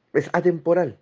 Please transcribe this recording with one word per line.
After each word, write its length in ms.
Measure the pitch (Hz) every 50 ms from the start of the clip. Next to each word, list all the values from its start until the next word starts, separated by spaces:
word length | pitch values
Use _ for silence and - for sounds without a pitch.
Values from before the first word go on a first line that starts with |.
| _ _ -
Es 160 | 151 143 - -
atemporal. 640 | 175 170 180 165 160 - 165 175 180 170 127 101 _